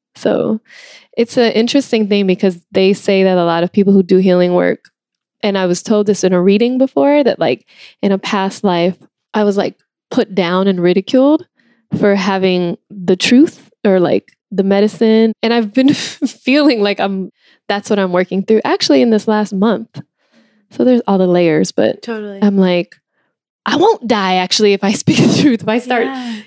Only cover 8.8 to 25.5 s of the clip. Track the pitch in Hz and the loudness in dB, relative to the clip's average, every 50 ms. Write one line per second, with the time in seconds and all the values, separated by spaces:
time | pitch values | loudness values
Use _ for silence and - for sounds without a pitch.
8.8 | 170 185 175 - _ _ _ _ _ _ - 214 208 208 196 202 - - - _ | 0 -2 -2 -6 _ _ _ _ _ _ -4 -2 0 0 0 -2 -4 -6 -8 _
9.8 | _ _ _ _ _ - - 254 - - 185 190 175 170 180 185 196 202 185 180 | _ _ _ _ _ -6 -4 -4 -4 -2 -2 -2 -2 0 0 0 0 0 0 0
10.8 | 175 180 180 190 - - - 254 269 285 311 311 - _ _ _ _ _ _ _ | 0 0 0 0 0 0 2 2 4 2 2 0 -2 _ _ _ _ _ _ _
11.8 | _ _ - - 214 202 196 196 185 202 190 190 190 185 180 180 175 170 - - | _ _ -4 0 0 0 2 0 0 -2 -2 0 0 0 0 0 -2 -4 -6 -8
12.8 | _ - 208 196 175 185 185 - - - 247 262 320 349 - - - _ _ _ | _ -18 -16 -6 -2 -2 -2 0 0 2 4 4 4 2 0 -8 -20 _ _ _
13.8 | - 202 190 185 170 - - - - _ _ _ _ _ 196 185 196 196 196 202 | 0 0 2 2 2 0 0 -2 -4 _ _ _ _ _ -4 -2 0 0 2 2
14.8 | 208 214 - - 233 220 220 226 226 220 214 - 226 226 233 240 220 202 - 262 | 0 0 0 0 0 2 4 4 2 0 -2 -4 -4 -2 -2 -2 -2 -2 0 0
15.8 | 262 285 285 - - - - - 302 - - - - 254 269 302 285 302 240 214 | 2 2 0 -2 -4 -10 -8 -8 -8 -8 -8 -6 -2 0 2 2 2 2 2 0
16.8 | 202 202 196 - 190 202 196 190 185 - - _ _ _ _ _ _ - 202 208 | 0 -2 -2 -2 -4 -4 -4 -6 -8 -10 -14 _ _ _ _ _ _ -6 -6 -4
17.8 | - - 214 202 190 180 175 180 185 - 185 190 190 - 220 214 - 285 370 - | -4 -2 -2 -2 0 0 0 -2 -2 -2 -4 -4 0 0 0 0 0 -2 -2 -2
18.8 | - - 285 262 247 233 220 208 - 226 214 214 208 - 202 185 208 233 190 113 | 0 2 2 2 4 2 2 0 0 0 -2 -2 -2 -4 -2 -2 0 0 0 -2
19.8 | 226 - - - - _ _ _ _ _ _ _ _ _ _ _ _ _ - - | -6 -12 -16 -18 -18 _ _ _ _ _ _ _ _ _ _ _ _ _ -6 -2
20.8 | 240 254 247 233 - 208 196 185 185 180 175 180 175 165 151 165 185 - - - | 0 2 2 2 0 0 0 0 2 2 2 2 2 2 0 0 -2 -2 -2 -2
21.8 | - - - - - 233 226 214 208 202 196 196 208 202 196 196 185 180 180 175 | -2 -2 -2 -4 -10 -12 -12 -10 -12 -12 -4 -2 0 0 2 2 2 2 0 -2
22.8 | 170 - _ _ _ _ _ _ _ _ _ _ _ _ _ _ - 220 254 294 | -4 -6 _ _ _ _ _ _ _ _ _ _ _ _ _ _ -8 -4 0 2
23.8 | 381 453 415 - 247 202 233 208 190 185 185 185 180 - - - 214 202 196 196 | 2 2 0 0 -2 -2 -2 0 0 0 0 0 -2 -2 0 2 2 2 2 2
24.8 | 202 196 - - - - - - - - - - - 294 | 0 -2 -2 0 0 0 2 2 2 2 2 2 2 2